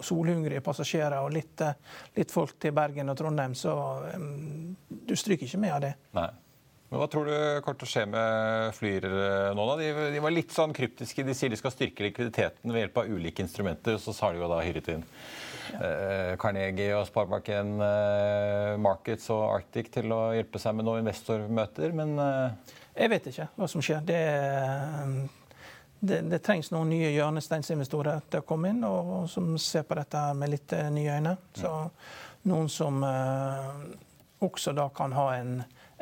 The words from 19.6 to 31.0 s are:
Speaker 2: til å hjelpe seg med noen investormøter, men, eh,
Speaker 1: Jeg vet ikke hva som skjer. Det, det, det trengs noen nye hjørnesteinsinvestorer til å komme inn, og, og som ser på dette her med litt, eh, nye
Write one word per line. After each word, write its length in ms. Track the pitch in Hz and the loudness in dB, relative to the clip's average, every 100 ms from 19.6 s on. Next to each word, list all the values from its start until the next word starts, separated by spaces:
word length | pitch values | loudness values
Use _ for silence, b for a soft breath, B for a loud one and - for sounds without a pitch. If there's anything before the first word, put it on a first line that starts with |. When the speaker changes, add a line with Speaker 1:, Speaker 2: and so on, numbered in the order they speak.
| - 120 113 | 0 -6 -4
Speaker 2:
til 240 | - 110 | -2 0
å 240 | 113 113 113 | 2 2 0
hjelpe 240 | 107 101 | -2 -2
seg 140 | 113 110 | -2 0
med 80 | 110 | 2
noen 160 | 113 | 2
investormøter, 960 | 110 98 - 110 104 113 104 - 156 160 | 0 -2 -2 -2 0 0 0 0 -2 0
men, 160 | 151 147 | 0 2
eh, 560 | 143 135 127 110 B B B | 2 2 0 -2 B B B
Speaker 1:
Jeg 160 | - 226 | 2 4
vet 180 | 202 139 | 4 0
ikke 160 | 127 156 - | -8 -8 -4
hva 100 | 180 | -2
som 120 | 165 | 0
skjer. 240 | 131 156 160 | 0 0 2
Det, 1200 | 170 160 147 139 139 135 139 143 147 139 135 135 B B B B B B - | 2 4 2 2 2 0 -2 -2 -4 -2 -2 -4 B B B B B B -4
det, 160 | 196 175 165 | 0 0 2
det 100 | 170 - | -2 2
trengs 240 | 190 151 | 2 2
noen 180 | 165 160 | 0 2
nye 160 | 165 156 147 | 2 4 4
hjørnesteinsinvestorer 1080 | 147 156 - 160 143 156 135 151 147 151 - | 2 0 -2 -4 -2 -2 -2 0 0 -2 -2
til 140 | 156 | -4
å 20 | - | 0
komme 240 | 160 180 | 0 2
inn, 140 | 233 220 | 2 2
og, 280 | 185 175 185 | 0 0 -2
og 60 | 175 | -4
som 240 | - 175 160 | -2 0 0
ser 280 | - 165 147 | 0 -2 0
på 100 | 151 | -4
dette 220 | 147 147 | -2 -2
her 160 | 147 143 | 0 0
med 160 | 143 | 0
litt, 200 | 147 - 170 | -2 -2 -2
eh, 140 | 151 | 0
nye 240 | 147 | 0